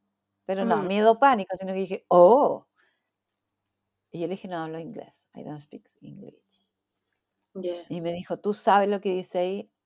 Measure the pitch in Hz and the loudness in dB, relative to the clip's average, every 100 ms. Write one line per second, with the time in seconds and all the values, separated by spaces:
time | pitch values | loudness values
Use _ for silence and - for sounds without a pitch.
0 | _ _ _ _ - 190 196 175 185 196 | _ _ _ _ -8 -4 0 -2 0 2
1 | 220 220 277 240 190 185 190 190 185 185 | 2 4 4 2 -2 -10 -8 -6 -6 -8
2 | - 180 175 254 233 - _ _ _ _ | 2 8 8 8 4 -2 _ _ _ _
3 | _ _ _ _ _ _ _ _ _ _ | _ _ _ _ _ _ _ _ _ _
4 | _ 170 170 190 190 175 160 160 170 - | _ -10 -8 -8 -10 -10 -10 -10 -14 -14
5 | - _ _ - - 151 143 - _ _ | -18 _ _ -18 -14 -14 -16 -20 _ _
6 | - 143 - - _ _ _ _ _ _ | -20 -20 -20 -20 _ _ _ _ _ _
7 | _ _ _ _ _ 196 175 175 170 180 | _ _ _ _ _ -12 -10 -10 -10 -10
8 | 170 175 180 175 202 208 - 202 196 202 | -8 -8 -8 -8 -6 -4 2 2 2 -2
9 | 196 185 180 180 180 196 214 _ | -4 -6 -6 -4 -4 -6 -12 _